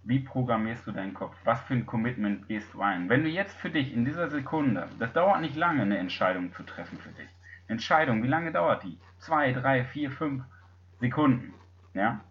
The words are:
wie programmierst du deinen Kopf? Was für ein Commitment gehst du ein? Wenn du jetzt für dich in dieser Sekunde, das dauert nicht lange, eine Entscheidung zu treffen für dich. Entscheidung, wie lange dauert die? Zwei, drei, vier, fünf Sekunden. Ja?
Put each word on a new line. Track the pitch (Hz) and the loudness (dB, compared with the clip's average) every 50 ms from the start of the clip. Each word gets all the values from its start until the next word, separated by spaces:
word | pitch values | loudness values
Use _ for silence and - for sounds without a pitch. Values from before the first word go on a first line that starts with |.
| - | 0
wie | 107 127 135 | 2 0 0
programmierst | 131 - - 131 127 123 117 107 110 113 117 - - | 0 -2 -4 -2 0 2 2 0 0 -2 -4 -8 -10
du | 110 | -8
deinen | 101 98 95 98 | -8 -6 -6 -8
Kopf? | 101 - 101 - - - - | -6 -8 -10 -10 -10 -4 0
Was | 113 117 127 - | 0 0 0 -2
für | - 135 | -2 -2
ein | 123 - | -2 -2
Commitment | - - 110 113 123 - 101 104 104 101 95 - - | -2 -2 -2 -2 -2 -2 -2 -2 -2 -2 -4 -6 -8
gehst | 107 107 - - | -8 -8 -8 -10
du | - - | -6 -2
ein? | 98 101 95 90 90 90 | 0 0 0 0 2 2
Wenn | 120 143 | 2 2
du | 160 156 | 2 2
jetzt | 160 185 202 202 - - | 0 -2 -4 -4 -6 -8
für | - - | -8 -2
dich | 160 156 131 131 | 0 0 -2 0
in | - 117 120 | 0 0 0
dieser | 135 151 175 175 147 | 0 0 -2 -2 -2
Sekunde, | 147 143 131 - 160 156 147 131 104 87 82 - - - | -2 -4 -4 -2 0 2 2 2 2 0 -4 -8 -6 -6
das | 113 117 | -6 0
dauert | - 165 180 202 196 156 | 2 4 4 6 4 4
nicht | 165 151 131 | 0 -2 -2
lange, | 156 170 170 156 135 | 0 0 2 2 2
eine | 104 98 101 87 | 2 2 2 0
Entscheidung | 92 90 - - 98 92 92 90 90 90 - | 0 -4 0 2 2 2 2 0 -4 -6 -8
zu | - | -12
treffen | - - - - - - 87 | -14 -14 -12 -12 -12 -12 -12
für | 85 - 85 | -14 -16 -16
dich. | - - 87 - - - - - - - - - | -18 -18 -18 -20 -20 -20 -20 -20 -20 -20 -6 -6
Entscheidung, | 113 117 - - 175 156 160 139 113 110 | -4 -4 2 4 6 6 6 4 2 2
wie | 113 | 2
lange | 127 151 165 170 160 | 2 0 0 0 -2
dauert | - - 170 156 113 - - | 0 2 2 2 2 0 -2
die? | 92 80 - - - - - | -12 -14 -14 -20 -20 -20 -20
Zwei, | - - 160 151 147 131 | -4 0 0 2 2 2
drei, | 123 - 127 135 135 127 123 | 0 0 2 2 2 2 0
vier, | - - 147 147 135 | -2 -4 -6 -6 -6
fünf | 131 - 160 147 139 131 131 - - - - - - - - - - - | -4 -4 -4 -4 -4 -4 -8 -12 -20 -20 -20 -20 -20 -20 -20 -20 -6 -2
Sekunden. | 123 123 - 156 151 139 123 - - - - - - - - - - - | -2 0 2 4 4 4 4 2 0 -10 -18 -20 -20 -20 -20 -20 -20 -8
Ja? | - 95 101 113 - 208 - - | -2 0 0 0 0 -2 -10 -16